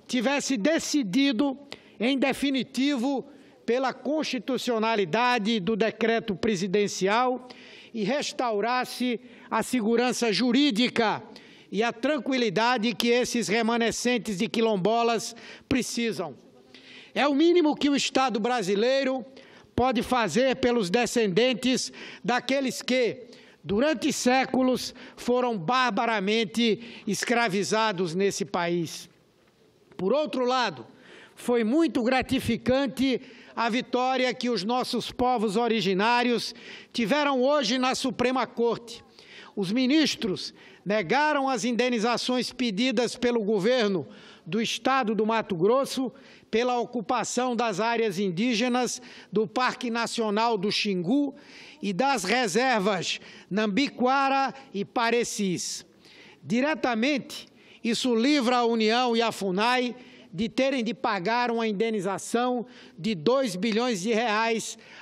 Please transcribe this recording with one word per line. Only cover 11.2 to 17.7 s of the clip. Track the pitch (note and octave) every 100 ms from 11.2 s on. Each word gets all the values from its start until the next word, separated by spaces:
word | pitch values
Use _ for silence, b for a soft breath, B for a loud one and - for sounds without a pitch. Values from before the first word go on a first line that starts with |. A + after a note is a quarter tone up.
| - B B B B
e | F#3+
a | A#3
tranquilidade | A3+ C4 D4+ A#3+ C4 A#3 F3 A#3 B3+ A3+
que | G3 A#3+
esses | A#3+ A#3+ A#3+ E3+
remanescentes | A3 A3+ A#3 A3+ - A#3+ B3 F#3 F#3
de | G#3
quilombolas | A3+ A3+ G3+ F#3 A#3 A#3 A3+ - - B B -
precisam. | B3+ - - A#3 F3 E3 A2+ - - - B B B B
É | - C#4
o |
mínimo | C#4 E4 F4 D4+